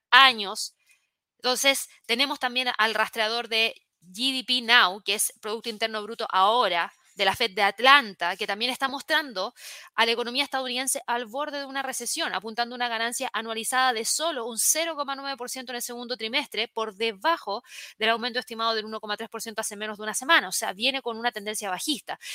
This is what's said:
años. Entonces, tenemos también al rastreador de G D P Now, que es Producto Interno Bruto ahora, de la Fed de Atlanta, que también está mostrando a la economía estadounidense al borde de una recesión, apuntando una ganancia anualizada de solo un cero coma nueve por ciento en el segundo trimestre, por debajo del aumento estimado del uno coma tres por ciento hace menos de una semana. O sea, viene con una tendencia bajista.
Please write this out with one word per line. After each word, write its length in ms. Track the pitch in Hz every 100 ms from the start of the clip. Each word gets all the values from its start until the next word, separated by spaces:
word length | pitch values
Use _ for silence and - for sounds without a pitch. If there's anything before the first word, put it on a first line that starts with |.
| _
años. 680 | 247 269 226 196 214 - - _ _ _ _ _ _
Entonces, 500 | 247 254 269 269 - - -
tenemos 320 | 233 277 285
también 300 | 254 240 254 -
al 160 | 220
rastreador 540 | 214 214 226 220 233 220
de 340 | 220 226 - _ _
G 300 | 175 185 262
D 100 | 262
P 180 | 233 254
Now, 420 | 226 240 185 202
que 100 | -
es 180 | 202 - -
Producto 280 | 220 220 233
Interno 320 | 214 226 220
Bruto 240 | 208 226 226
ahora, 600 | 185 196 233 214 170 175 - _
de 100 | -
la 120 | 196 196
Fed 160 | 233
de 100 | 185
Atlanta, 720 | 196 - 247 285 226 185 175 190
que 120 | 208
también 240 | 202 240
está 160 | 254 269
mostrando 680 | 269 - 311 294 190 208 - - - -
a 140 | - 226
la 40 |
economía 320 | 233 240 247
estadounidense 600 | 285 269 254 247 262 277 -
al 220 | 240 240
borde 320 | 240 302 285
de 60 | 277
una 180 | 269
recesión, 500 | 254 254 240 - 311
apuntando 400 | 185 202 220 240
una 140 | 247 240
ganancia 420 | 226 233 233 262
anualizada 600 | - 226 226 220 254 262
de 120 | 220 226
solo 420 | - 320 285 233
un 100 | 226
cero 380 | - 311 330 302
coma 200 | 277 269
nueve 220 | 277 262
por 140 | 240
ciento 200 | 262 247
en 40 | 240
el 60 |
segundo 340 | - 240 240 247
trimestre, 500 | 220 262 277 208 233
por 280 | - 220 190
debajo 680 | 226 196 277 339 - 202 - - - -
del 100 | 220
aumento 300 | 226 240 233
estimado 340 | 226 226 226
del 120 | 226 214
uno 140 | 220
coma 180 | 214 208
tres 120 | 226
por 120 | 226
ciento 200 | 226 220
hace 140 | 214 202
menos 220 | 214 208
de 60 |
una 120 | 214 226
semana. 320 | 262 330 190
O 40 |
sea, 220 | - 208
viene 300 | 190 240 269
con 120 | 247 226
una 160 | 240
tendencia 380 | 220 202 214 208
bajista. 480 | 180 - 226 - 151 -